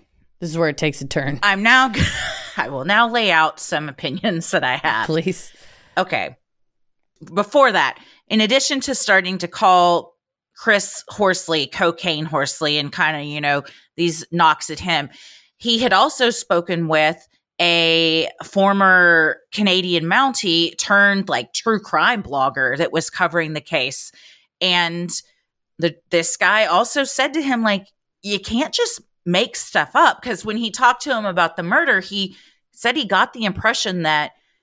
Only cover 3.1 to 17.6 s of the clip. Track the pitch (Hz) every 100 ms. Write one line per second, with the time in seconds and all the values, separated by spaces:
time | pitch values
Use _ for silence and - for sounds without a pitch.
3.1 | 233 208 160 156 - - 156 151 - 147
4.1 | 175 220 165 - 170 127 135 156 113 110
5.1 | 160 180 170 - - - - _ 185 185
6.1 | 120 78 - _ _ _ _ _ _ _
7.1 | _ 160 170 - 285 254 180 135 - -
8.1 | _ - 214 214 269 277 277 277 254 -
9.1 | 190 185 185 175 - 202 180 175 170 -
10.1 | _ _ _ _ - 233 202 - - -
11.1 | - 196 180 - 160 135 - 180 170 180
12.1 | 151 156 151 135 - 151 147 143 - 156
13.1 | 151 147 147 147 143 143 - _ - 170
14.1 | 156 - 170 160 156 - 151 180 156 135
15.1 | - - - _ _ 240 226 240 190 294
16.1 | - 233 233 - 175 175 170 160 156 156
17.1 | 165 _ _ _ -